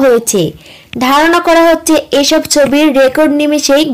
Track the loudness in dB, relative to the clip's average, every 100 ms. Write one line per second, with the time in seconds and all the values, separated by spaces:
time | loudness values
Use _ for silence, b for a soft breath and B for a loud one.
0 | 2 0 0 -4 -4 -8 B B B -6
1 | -2 0 2 0 0 2 2 0 0 -2
2 | 0 -2 0 -2 -2 -2 0 0 0 2
3 | 0 2 0 0 -2 -2 0 0 0